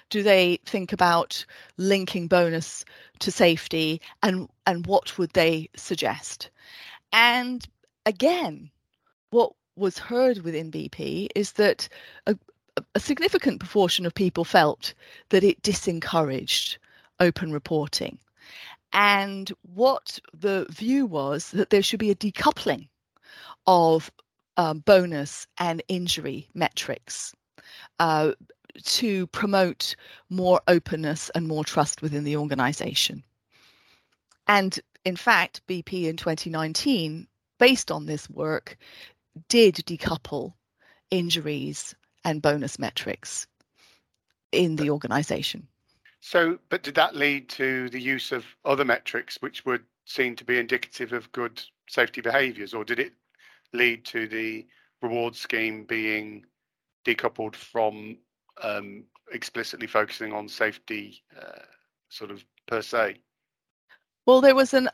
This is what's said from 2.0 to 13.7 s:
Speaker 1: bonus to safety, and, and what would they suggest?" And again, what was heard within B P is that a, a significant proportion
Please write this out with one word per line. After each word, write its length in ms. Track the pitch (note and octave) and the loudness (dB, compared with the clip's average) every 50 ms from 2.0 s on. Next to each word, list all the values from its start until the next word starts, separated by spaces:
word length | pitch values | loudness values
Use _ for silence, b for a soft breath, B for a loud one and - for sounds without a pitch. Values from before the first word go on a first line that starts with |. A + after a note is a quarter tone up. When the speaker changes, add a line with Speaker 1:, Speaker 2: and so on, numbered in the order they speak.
| F#3 - - F3+ E3+ | 0 -2 -4 -6 0
Speaker 1:
bonus 580 | D#3 F3+ F3 F3 E3 E3 E3 D#3+ - - - B B B B B B B - | 2 4 4 4 2 0 -2 -6 -8 -12 -16 B B B B B B B -6
to 100 | - G3 | -6 -4
safety, 720 | - - F#3 E3+ E3 D#3 - - - D#3+ D#3+ D#3 D#3+ E3 B B B _ - | 2 4 4 4 4 2 -2 -4 -2 0 0 0 -2 -4 B B B _ 0
and, 240 | G#3 F#3 F#3 - - _ _ - | 0 0 -2 -4 -10 _ _ -2
and 180 | G3 F3+ E3+ E3+ | -2 -2 -2 0
what 300 | F3+ G3 - - - - - | 0 0 0 0 -2 -4 -4
would 140 | F3 D#3+ - | -4 0 2
they 340 | F#3 E3 E3 E3 D#3+ D#3 - _ | 4 4 4 2 0 -4 -10 _
suggest?" 760 | - - - F#3 - C#3 G#2+ A2+ - - - - - - - B B B B B B B B B B _ _ | -16 -10 -8 -6 -2 -2 -2 -4 -4 -10 -14 -16 -16 -18 -20 B B B B B B B B B B _ _
And 520 | - A3+ A#3 A#3+ A#3+ B3+ B3 B3 B3+ A#3 - - _ _ _ _ _ _ - | 6 6 8 6 6 2 0 -2 -6 -8 -10 -14 _ _ _ _ _ _ -2
again, 680 | G#3+ G3 F3 B3 D#4 F4+ F4+ D4 F3 D3+ - - C#3+ _ _ _ _ _ _ _ _ _ _ _ _ | -2 2 4 2 2 4 2 -2 -4 -6 -10 -14 -20 _ _ _ _ _ _ _ _ _ _ _ _
what 220 | - A#3+ A3+ - - _ _ _ _ | 2 2 2 2 -2 _ _ _ _
was 220 | F3+ G3+ F#3 - - | -2 -2 -2 -2 -4
heard 400 | - - A#3+ B3 C4 B3+ A#3 G3 | -8 -4 0 2 2 2 2 0
within 320 | D#3+ E3+ D#3+ D3+ E3 D#3+ | -4 -6 -6 -6 -6 -6
B 180 | D#3+ D#3 D3 D3 | -8 -8 -8 -10
P 400 | - - D3 C#3 D3 F3 G3+ - - | -10 -8 -6 -6 -4 -4 -4 -2 -2
is 160 | - G3+ - | -2 -2 0
that 360 | - - G#3 G3 - - - B B B B B B B B | 2 4 4 4 4 2 -4 B B B B B B B B
a, 100 | G3+ G#3+ - _ _ _ _ _ _ _ - - _ - | -2 -2 -2 _ _ _ _ _ _ _ -8 -6 _ -4
a 40 | G#3+ | -4
significant 600 | - - C#4+ D#4+ E4+ G4 - F4+ - C#4 - - | -2 -2 0 0 0 0 2 2 2 0 0 -2
proportion 440 | F#3 - | -4 0